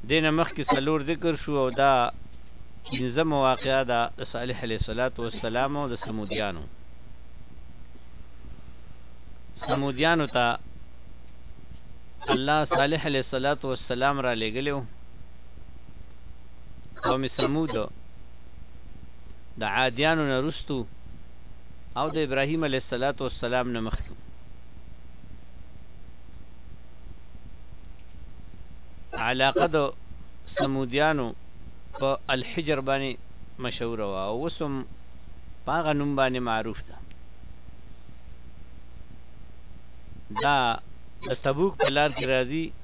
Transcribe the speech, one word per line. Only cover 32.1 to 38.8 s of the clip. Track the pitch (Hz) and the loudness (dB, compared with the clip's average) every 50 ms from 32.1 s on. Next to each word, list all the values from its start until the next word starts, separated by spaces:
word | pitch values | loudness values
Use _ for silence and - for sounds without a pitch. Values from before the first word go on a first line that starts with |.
| 135 - - | 2 2 2
الحجر | - 135 127 123 - - 175 160 147 151 135 | 0 0 0 0 -2 -2 -2 2 2 2 2
باندې | 131 135 135 139 135 135 120 - - - - - - - - - | 4 2 2 2 2 0 -2 -4 -6 -8 -6 -6 -6 -6 -6 -4
مشهوره | 123 120 113 - 120 117 117 110 107 | -2 -2 -2 0 -2 0 0 0 0
وه | 98 95 95 95 | 0 0 0 0
او | 101 110 120 151 | 0 0 0 0
اوس | 165 - - | -2 -2 -2
هم | 160 147 139 135 127 - - - - - - - - - - - - - - - - | -2 0 0 -2 -2 -4 -6 -6 -6 -8 -6 -6 -6 -6 -6 -8 -6 -6 -6 -4 -2
په | 127 | 0
هغه | 143 165 165 156 151 | 2 2 4 4 4
نوم | 143 143 143 143 | 4 4 2 4
باندې | 135 135 131 127 127 | 4 4 4 4 2
معروف | 123 117 113 110 107 113 104 - - - | 2 2 2 2 0 0 -4 -4 -6 -6
ده۔ | - - - - - - - - - - - - - - - - - - - - - - - - - - - - - - - - - - - - - - | -6 -6 -6 -6 -6 -6 -6 -6 -6 -6 -6 -6 -6 -6 -6 -6 -6 -6 -6 -6 -8 -8 -6 -8 -8 -8 -8 -8 -8 -8 -6 -8 -6 -6 -6 -6 -6 -6